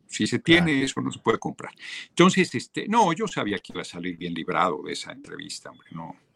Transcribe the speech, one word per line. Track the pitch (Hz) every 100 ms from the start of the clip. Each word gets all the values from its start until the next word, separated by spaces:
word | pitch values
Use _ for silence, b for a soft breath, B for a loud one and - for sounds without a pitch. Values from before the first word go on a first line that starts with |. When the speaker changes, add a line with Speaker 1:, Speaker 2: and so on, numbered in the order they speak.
| -
Speaker 1:
Si | - 107
se | 113
tiene, | - 165 170
Speaker 2:
Claro. | 139
Speaker 1:
eso | 135 -
no | -
se | -
puede | - 110
comprar. | 78 - - - B B B
Entonces, | - 180 185 180
este, | 120 - - 131
no, | 226 190
yo | 165 143
sabía | - 107 95
que | -
iba | 90
a |
salir | 80 92 90 85
bien | 87
librado | 85 82 80 90 76
de | 80
esa | - -
entrevista, | 82 - - 82 - -
hombre, | - -
no, | 82 82 - _